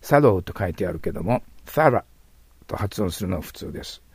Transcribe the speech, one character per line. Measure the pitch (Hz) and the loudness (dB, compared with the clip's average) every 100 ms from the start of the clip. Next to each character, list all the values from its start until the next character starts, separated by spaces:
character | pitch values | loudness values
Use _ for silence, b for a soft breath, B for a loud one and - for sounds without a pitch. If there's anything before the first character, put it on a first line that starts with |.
thorough | - 147 143 95 | 4 6 6 4
と | - - | -2 -4
書 | 92 | -4
い | |
て | 80 95 | -2 -4
あ | |
る | 165 | -2
け | - | -4
ど | 202 | -4
も、 | 165 123 - - | -2 -2 -4 -20
thorough | - - 156 117 - - - - - _ - | -6 4 4 4 -2 -20 -20 -20 -20 _ -12
と | |
発 | - 101 - | -6 -4 -2
音 | 98 | -4
す | - | -2
る | 92 | -4
の | 87 | -4
が | |
普 | 76 | -6
通 | - 85 | -12 -12
で | 73 | -12
す。 | - - _ | -14 -18 _